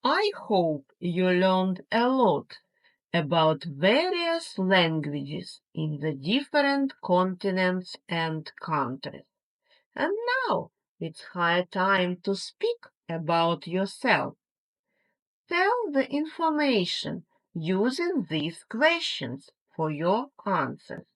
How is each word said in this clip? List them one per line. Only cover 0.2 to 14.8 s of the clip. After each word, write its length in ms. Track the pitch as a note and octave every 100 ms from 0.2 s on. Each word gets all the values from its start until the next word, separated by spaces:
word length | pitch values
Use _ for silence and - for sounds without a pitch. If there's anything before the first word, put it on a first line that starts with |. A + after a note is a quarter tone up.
| G#4+ G4+
hope 480 | - G3+ E3 D3 - _
you 300 | F3 E3+ F#3
learned 520 | F3+ F#3 F#3 F#3+ F#3 -
a 160 | G#3+ A#3+
lot 500 | C4 A3 D3 - - _ _ _ _ _
about 500 | E3+ D3 E3 D#3 D#3
various 960 | F3 C#3 F3+ B3+ F4+ F4 E4+ E4 E4 -
languages 1000 | F#3 F#3+ E3 D#3+ D3 C#3+ C#3 D#3 F3 - _
in 260 | - D#3 D3
the 120 | D#3
different 800 | C#3 C#3+ B3 D4 D4+ C#4 C#4 C4+ -
continents 920 | - F3+ F#3 F3+ G3 F#3 F#3 F#3 F#3 - -
and 420 | E3 E3 D#3 D3+ -
countries. 600 | - D3+ B2+ C3+ - - _ _ _ _ _ _ _ -
And 180 | D#4 G#4 A#4+ B4+ A#4+
now 240 | F3+ E3 _ _ _
it's 240 | D#3+ D#3+ -
high 340 | F3 E3+ F3 F3+
time 460 | G3 F#3+ G3 F3+ F3+
to 120 | - G3
speak 420 | - _ A4 A#4+ - _ -
about 580 | E3 D#3+ E3 E3 E3+ -
yourself. 680 | F3+ G3 - B3+ F3 - - _ _ _ _